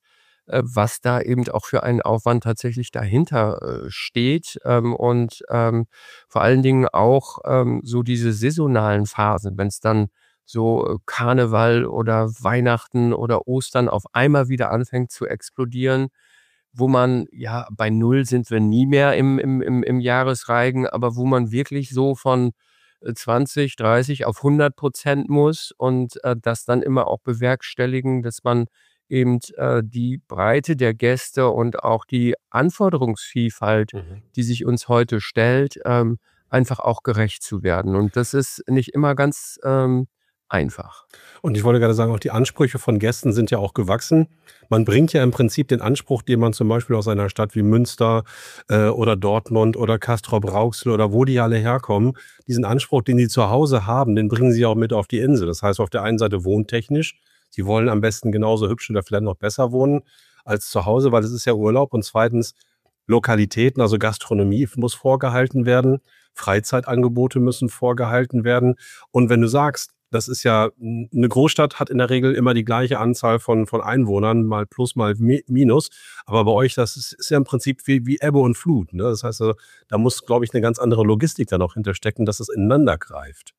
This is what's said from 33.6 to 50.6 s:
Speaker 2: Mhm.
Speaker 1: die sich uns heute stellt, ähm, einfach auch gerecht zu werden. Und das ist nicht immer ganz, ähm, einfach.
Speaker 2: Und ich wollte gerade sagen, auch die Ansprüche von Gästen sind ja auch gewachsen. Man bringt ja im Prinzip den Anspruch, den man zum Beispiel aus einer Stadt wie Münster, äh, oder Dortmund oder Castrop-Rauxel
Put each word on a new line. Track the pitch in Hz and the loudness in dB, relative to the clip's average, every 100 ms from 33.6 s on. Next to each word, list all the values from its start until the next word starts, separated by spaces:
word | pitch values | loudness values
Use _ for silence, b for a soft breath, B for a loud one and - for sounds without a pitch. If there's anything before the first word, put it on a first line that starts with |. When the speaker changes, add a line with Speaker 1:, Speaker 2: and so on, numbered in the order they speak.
| 107 110 107 | 0 0 0
Speaker 2:
Mhm. | 101 85 98 - | -6 -14 -18 -14
Speaker 1:
die | - | -6
sich | 120 120 | -4 -2
uns | 123 117 - | -2 -2 0
heute | 120 120 110 | 0 2 -2
stellt, | - - 117 127 143 - | -4 0 2 2 0 -4
ähm, | - 120 117 117 _ _ - | -2 0 0 -2 _ _ -4
einfach | 127 127 127 | 0 0 -2
auch | - 113 | -2 -2
gerecht | - 107 107 - | -2 -2 -2 -4
zu | - 101 | -10 -6
werden. | 95 87 98 | -2 -2 0
Und | 95 104 123 | 0 0 0
das | 120 | -2
ist | 135 135 - - | -2 -4 -8 -2
nicht | 131 123 | -2 0
immer | 143 147 | 0 0
ganz, | 135 143 147 - - | 2 0 -2 -10 -10
ähm, | 135 135 131 127 131 _ _ _ - | -2 0 2 0 -2 _ _ _ -6
einfach. | 98 71 - - - _ B B B | -2 -2 -6 -16 -20 _ B B B
Speaker 2:
Und | 170 107 | -4 0
ich | |
wollte | 107 120 | 2 4
gerade | 117 | 4
sagen, | 113 113 | 2 0
auch | 110 | -2
die | - | -2
Ansprüche | 110 127 - 135 127 | -2 -2 0 -2 -2
von | - 107 | -2 0
Gästen | 110 120 135 | 0 -2 -2
sind | 107 113 | 0 0
ja | 110 | 0
auch | 101 | -4
gewachsen. | - 95 107 - 160 160 b b b b | -2 0 0 2 2 2 b b b b
Man | 113 | 0
bringt | 104 104 160 | 4 4 4
ja | 160 | 4
im | 127 | 2
Prinzip | 120 120 - 139 | 2 0 0 -2
den | 123 | 0
Anspruch, | 107 139 - 123 | 0 -2 -2 -4
den | - 117 | 0 0
man | 113 | 2
zum | 107 113 | 0 0
Beispiel | 113 117 117 | 0 0 -2
aus | 107 | 0
einer | 104 101 | -2 -2
Stadt | - 107 | -2 -4
wie | 110 | 0
Münster, | 104 113 120 - 113 113 107 B B B B | 2 2 2 0 0 0 -2 B B B B
äh, | 107 107 | 2 2
oder | 113 113 | 2 0
Dortmund | 104 101 107 - 110 110 113 | 0 0 -2 0 2 2 2
oder | 113 113 | 0 -2
Castrop-Rauxel | - 117 - 110 98 98 | 0 -4 0 -2 0 0